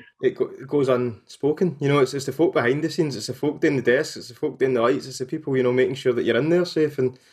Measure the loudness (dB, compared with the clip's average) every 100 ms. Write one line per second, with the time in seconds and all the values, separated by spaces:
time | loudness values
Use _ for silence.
0 | -20 -2 -2 0 -6 -6 -2 0 2 2
1 | 0 -6 _ -4 -2 0 0 0 2 4
2 | 2 0 -6 0 2 2 2 0 -2 0
3 | -2 -2 -8 -4 -4 0 0 2 2 2
4 | 0 -8 -16 -8 -8 -2 0 2 2 0
5 | -4 -10 -8 -8 -2 0 2 2 0 0
6 | -2 0 2 2 2 2 0 0 -2 0
7 | -4 -4 _